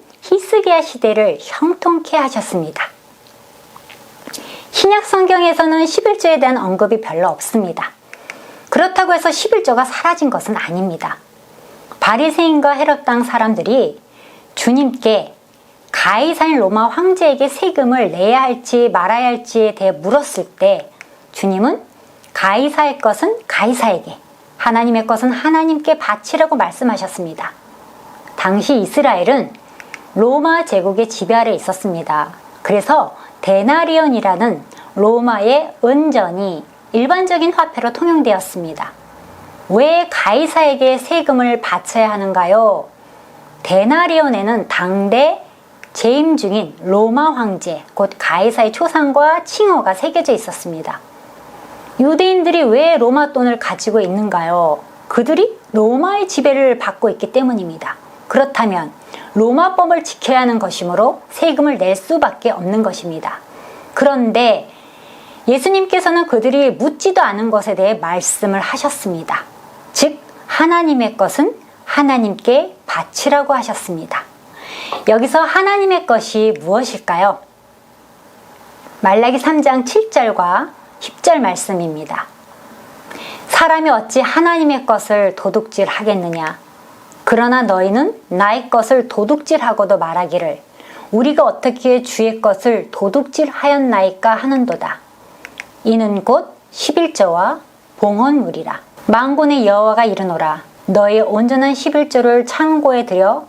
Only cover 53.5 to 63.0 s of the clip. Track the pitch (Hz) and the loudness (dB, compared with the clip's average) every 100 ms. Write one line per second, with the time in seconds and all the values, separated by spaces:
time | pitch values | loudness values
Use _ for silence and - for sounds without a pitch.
53.5 | 233 - 180 - 214 185 190 214 180 165 | -2 -6 -8 -2 0 0 -2 -2 -2 0
54.5 | 175 165 147 - - - - 240 320 415 | 0 0 0 -6 -20 -6 -2 0 2 0
55.5 | - - 214 214 254 359 403 381 - 277 | -2 -6 0 2 2 0 -2 -2 0 0
56.5 | 269 269 240 - 196 226 - 220 254 262 | 2 2 0 -4 -2 -2 -2 -4 -2 0
57.5 | 233 175 160 - - - - - 277 277 | -2 -6 -10 -12 -14 -18 -20 -4 0 0
58.5 | - 226 185 165 - - - - 202 226 | 0 -2 -2 -6 -12 -20 -20 -6 0 2
59.5 | 254 359 370 349 339 320 - - 262 247 | 2 2 2 2 0 -2 -8 0 2 2
60.5 | 226 196 - 175 180 233 349 - - 330 | 0 -4 -6 -4 0 0 0 -8 -2 0
61.5 | 302 294 262 185 190 - 330 285 - 233 | 2 0 0 0 -2 -2 0 0 -2 -4
62.5 | 202 175 214 208 180 | -2 -2 -2 -2 -4